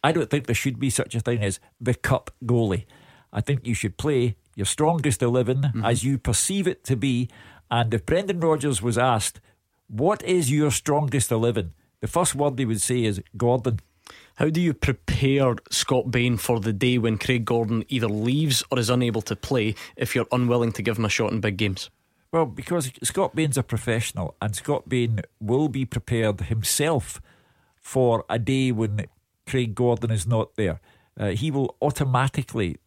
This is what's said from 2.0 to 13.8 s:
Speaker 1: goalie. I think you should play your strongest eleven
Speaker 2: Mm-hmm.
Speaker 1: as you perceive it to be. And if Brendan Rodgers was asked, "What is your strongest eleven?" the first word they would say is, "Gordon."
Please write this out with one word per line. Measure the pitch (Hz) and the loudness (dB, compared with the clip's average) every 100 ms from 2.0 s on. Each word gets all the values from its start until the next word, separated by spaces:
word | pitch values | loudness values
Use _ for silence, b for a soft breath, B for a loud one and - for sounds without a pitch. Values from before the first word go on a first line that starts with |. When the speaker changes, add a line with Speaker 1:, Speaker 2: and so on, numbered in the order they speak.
| - 135 - - | 2 0 0 -12
Speaker 1:
goalie. | 120 120 110 90 - B B B B | 0 2 2 0 -4 B B B B
I | 104 | -6
think | 104 139 - | -2 -2 -2
you | |
should | 113 104 - | -2 -2 -2
play | 147 139 120 - _ - | 0 2 2 -2 _ -6
your | 95 | -6
strongest | - 156 170 143 123 | 2 2 2 0 2
eleven | 120 127 120 131 | 2 2 2 2
Speaker 2:
Mm-hmm. | 139 113 | 0 0
Speaker 1:
as | 107 120 | 0 0
you | 123 135 | 0 -2
perceive | - 110 - 196 180 | 0 0 0 0 0
it | 185 | -2
to | - 127 | -2 0
be. | 135 123 123 B B B _ | 2 0 -2 B B B _
And | 120 113 | 0 2
if | 107 - | 0 2
Brendan | 170 202 175 | 0 2 0
Rodgers | 165 156 143 127 | 2 2 2 0
was | 117 113 | 0 2
asked, | 127 117 - - b b _ _ _ | 2 2 0 -8 b b _ _ _
"What | 107 156 208 | 0 0 0
is | - 180 131 | 0 0 2
your | 147 151 | 2 2
strongest | 120 - 143 147 135 - | 0 0 0 2 0 0
eleven?" | 113 120 113 85 - _ _ | 2 2 0 -4 -12 _ _
the | 104 | -2
first | 170 175 | 0 0
word | 135 147 127 | 2 0 0
they | |
would | 113 110 | -2 -2
say | - 123 | -2 0
is, | 110 104 - 107 | 0 -2 -8 -2
"Gordon." | 120 127 120 110 | 0 2 0 -4